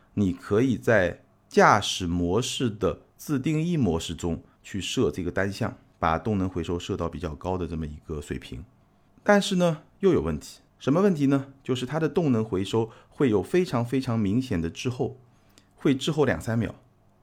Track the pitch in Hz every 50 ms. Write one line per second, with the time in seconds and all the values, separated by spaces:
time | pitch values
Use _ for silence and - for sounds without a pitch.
0 | _ _ _ 107 104 92 87 - - - 101 107 131 135 110 - - 123 113 101
1 | 90 85 - - - _ _ _ _ _ - 208 190 156 123 104 - - - -
2 | 95 85 87 87 87 85 90 113 80 - - - 135 117 104 107 - 85 73 -
3 | - _ _ _ - - 151 131 - 160 151 151 160 175 175 151 120 90 80 82
4 | - - 82 - - 87 82 - - - _ _ _ - - 98 87 - - 131
5 | 117 73 - 92 80 82 - 98 95 101 98 - 113 95 - - _ _ _ _
6 | - 82 80 82 - 113 107 95 92 92 - 87 80 92 87 85 - - 101 85
7 | 87 80 78 76 82 80 76 67 - 90 92 92 87 78 82 78 80 76 76 76
8 | - - 78 76 76 - 69 64 - - 62 60 - - _ _ _ _ _ _
9 | _ _ _ _ _ - 208 202 196 - 196 180 180 170 160 - - _ _ _
10 | - 190 156 - 71 80 78 73 - - - - _ _ _ _ - 127 143 175
11 | 202 208 180 147 143 135 143 135 131 - - - _ - 131 117 123 123 147 156
12 | 160 151 156 190 170 143 123 110 110 110 98 90 98 - - 110 113 113 - -
13 | - _ _ - 151 127 104 190 - - - 180 180 175 - 120 120 120 139 135
14 | 135 127 117 113 107 95 101 127 127 - 101 82 80 85 85 - - 127 120 -
15 | 123 - - - - _ _ _ _ _ _ - _ _ _ _ - 160 131 135
16 | - 175 147 156 143 120 87 78 - 120 110 117 107 - - - _ _ _ _
17 | _ _ _ _